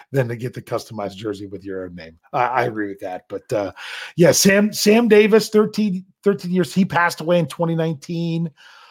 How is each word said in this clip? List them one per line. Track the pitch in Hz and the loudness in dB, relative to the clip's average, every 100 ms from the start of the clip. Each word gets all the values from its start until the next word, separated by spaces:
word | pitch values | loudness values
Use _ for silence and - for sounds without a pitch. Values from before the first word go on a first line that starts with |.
| - | -6
than | 139 120 | -2 -2
to | 120 | -4
get | 120 | -10
the | 113 | -10
customized | - 117 - 110 101 95 | -8 -8 -8 -10 -10 -8
jersey | 110 98 101 | -8 -8 -10
with | 95 | -14
your | 98 95 92 | -10 -10 -10
own | 87 | -14
name. | 80 82 _ | -18 -20 _
I, | 143 | -2
I | 123 127 | -2 0
agree | 123 107 104 | -2 -4 -8
with | 98 | -8
that. | 98 90 - | -10 -12 -12
But, | 98 - | -14 -6
uh, | 110 98 - - - - | -4 -4 -8 -16 -14 -8
yeah, | - 175 | 2 4
Sam, | 180 196 196 208 | 6 4 4 2
Sam | - 202 220 240 | 0 4 4 6
Davis, | 208 214 220 214 | 6 6 4 4
thirteen, | 214 214 214 214 185 185 _ | 2 2 0 -2 -4 -8 _
thirteen | 202 202 175 | -2 -2 -2
years. | 180 175 | -2 0
He | - | 0
passed | 190 170 175 170 | 0 2 0 0
away | 160 175 | 0 0
in | 156 | 0
twenty | - 170 | -2 -2
nineteen. | 165 160 147 - 170 170 165 170 _ - - - | 0 -2 -4 -8 -6 -4 -4 -6 _ -20 -20 -20